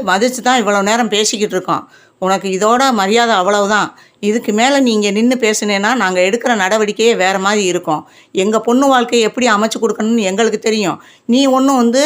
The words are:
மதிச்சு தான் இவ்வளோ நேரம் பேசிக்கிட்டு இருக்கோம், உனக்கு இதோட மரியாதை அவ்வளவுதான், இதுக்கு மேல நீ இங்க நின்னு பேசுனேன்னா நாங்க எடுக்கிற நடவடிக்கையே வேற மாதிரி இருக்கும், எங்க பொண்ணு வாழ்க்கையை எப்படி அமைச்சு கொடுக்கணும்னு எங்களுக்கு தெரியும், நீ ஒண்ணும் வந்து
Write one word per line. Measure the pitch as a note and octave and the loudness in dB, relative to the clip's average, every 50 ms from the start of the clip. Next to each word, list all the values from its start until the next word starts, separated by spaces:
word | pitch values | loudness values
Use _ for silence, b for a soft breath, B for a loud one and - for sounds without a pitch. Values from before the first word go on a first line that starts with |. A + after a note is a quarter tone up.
| C4 | 0
மதிச்சு | F#3+ F3+ G3 A3+ B3+ B3+ B3 G3 | 0 0 2 0 0 -2 -2 -2
தான் | B3 B3+ B3+ | 0 0 0
இவ்வளோ | G#3 G3 G3+ G3+ G3 | 2 0 0 0 0
நேரம் | G#3 A3 A#3 B3 G#3 | 0 0 0 0 0
பேசிக்கிட்டு | G#3 G3+ G#3+ G#3 - G#3 G#3 G3+ F3 | 0 0 0 -2 -2 -2 -4 -2 -2
இருக்கோம், | F#3 - - D#3+ C#3 - b b b b b b b F#3+ | -4 -4 -2 -4 -4 -6 b b b b b b b -2
உனக்கு | F#3 F#3+ F#3+ F#3+ G3 | -2 -2 -2 -2 -4
இதோட | F#3+ F#3+ G#3 G#3+ A#3 B3 C4+ C4+ B3 | -2 0 0 2 2 2 2 2 0
மரியாதை | G#3+ F#3+ F#3+ A3 A#3 A#3 A#3 A3+ | 0 0 2 2 2 2 2 2
அவ்வளவுதான், | F#3+ F3+ F#3+ G#3 G#3 G#3 G3+ G#3+ G#3 F3+ - - b b b b b - | 2 2 2 0 0 0 0 0 0 -2 -4 -6 b b b b b -4
இதுக்கு | G#3 G#3+ A#3+ A#3 - G#3 | -2 -2 -2 -2 -2 0
மேல | G#3+ A#3 C4+ C#4+ C#4 | 0 2 2 2 2
நீ | C4+ A#3+ A3 | 2 2 0
இங்க | G#3+ G#3 G#3 | 0 0 0
நின்னு | G3 G#3 A3+ B3 B3+ | 0 0 0 0 0
பேசுனேன்னா | B3 A#3 G#3+ G#3+ - A3 G#3 G3+ G3 G3+ G#3+ B3+ | 0 0 0 0 0 -2 -2 -2 0 0 0 0
நாங்க | B3 G3+ F#3 F#3 F3+ | 0 0 0 0 0
எடுக்கிற | F3+ F#3+ G3 A#3+ - B3+ A#3+ | 0 0 0 -2 -2 -2 0
நடவடிக்கையே | G#3 F#3 F#3 G#3 A3 G#3+ G#3 G#3 - A3 A#3 A3+ | 0 0 0 0 0 0 -2 -2 0 0 0 2
வேற | F#3 F#3 F#3 F#3+ G3 | 2 0 0 0 0
மாதிரி | F#3+ G3 G#3+ G#3+ G3+ | 0 0 0 0 0
இருக்கும், | F3+ F3 F3 F3 - D#3 D3+ - B B B B B B | 0 -2 -2 -2 -4 -4 -4 -6 B B B B B B
எங்க | G3 F#3 G#3 A3 A3 | -2 -2 0 0 0
பொண்ணு | A3 A#3 A#3+ B3+ C#4+ | 0 0 0 2 2
வாழ்க்கையை | C#4 C4+ B3 A#3 A#3+ A#3+ A#3 A3 | 2 2 2 0 0 0 0 0
எப்படி | G#3 G#3+ - A#3+ A#3+ | 0 0 0 0 0
அமைச்சு | G#3+ G3+ G#3+ A3+ - A3+ | 2 0 0 -2 -4 -2
கொடுக்கணும்னு | G#3+ A#3 G#3 - A3 A3 A#3 A#3 G#3 | -4 -4 -2 -2 -2 -2 0 0 0
எங்களுக்கு | F#3 F#3+ G3 A3+ A3 G#3 G3 | -2 0 0 0 0 -2 -2
தெரியும், | - A3 G#3+ A3 G3+ E3+ C#3 - B B B B B | -2 -2 -2 -2 -2 -2 -4 -6 B B B B B
நீ | B A#3 B3+ C#4 | B 2 2 2
ஒண்ணும் | C4+ C4 C4 C4 C#4 C#4 | 2 2 2 2 2 2
வந்து | B3+ A#3+ A#3 A#3 C4 C#4+ | 2 2 2 2 2 0